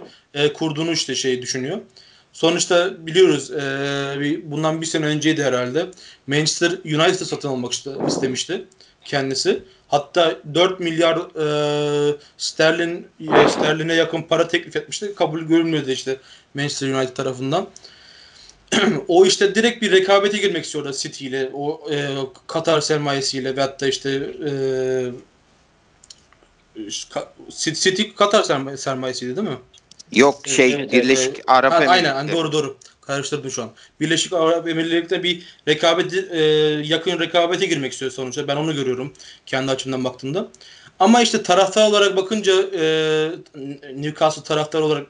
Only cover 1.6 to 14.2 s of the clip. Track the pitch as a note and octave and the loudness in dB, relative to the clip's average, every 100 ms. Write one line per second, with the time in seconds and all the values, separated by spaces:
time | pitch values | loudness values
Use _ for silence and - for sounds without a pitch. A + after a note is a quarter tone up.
1.6 | C3+ G3+ - - - _ _ - D#3+ F3 | -4 -6 -10 -20 -20 _ _ -2 0 2
2.6 | - F3 F3+ E3 D#3+ E3+ F3+ C#3+ - D#3 | 2 2 2 -4 -2 6 6 6 -2 -6
3.6 | C#3 C#3 C#3+ C#3 C#3 C#3 C#3+ E3 D#3 C#3+ | -4 -4 -2 -2 -4 -4 -2 -4 -6 -2
4.6 | D#3 D#3+ D#3+ E3 D3+ D3+ D3+ D#3 C3 B2 | -2 -2 -2 -2 0 0 0 0 0 0
5.6 | B2 C#3+ F3+ - - - - D3 D#3 - | 0 -2 -4 -10 -20 -18 -2 0 0 0
6.6 | E3+ F#3 D#3+ D3+ F3 - D#3+ D3 C#3+ B2+ | -2 -2 -4 2 2 2 -4 -6 -4 -4
7.6 | B2 - C#3 C3+ - - C3+ B2 - F#3 | -4 -8 -8 -6 -4 -2 -2 -2 -4 -6
8.6 | - _ - _ - C#3+ C3+ C3 F3+ G3 | -8 _ -20 _ -6 -4 -2 -2 0 -2
9.6 | - _ _ D3 - F3+ E3 - D3+ D3+ | -4 _ _ -2 0 2 2 0 -4 2
10.6 | F#3 F3+ E3+ D#3+ E3 E3 E3+ D#3+ D3+ D3 | 2 2 -4 2 2 2 -4 -4 -2 0
11.6 | D3 D3 D3 D3 D3 D3 - - - - | 0 0 0 0 0 -2 -8 -10 -8 2
12.6 | D#3+ E3+ E3+ F3 - _ D#3 D3 D3 - | 2 2 -2 -6 -12 _ 0 4 4 4
13.6 | D3+ D#3 D#3+ E3 E3 D#3+ | 0 0 0 0 0 -2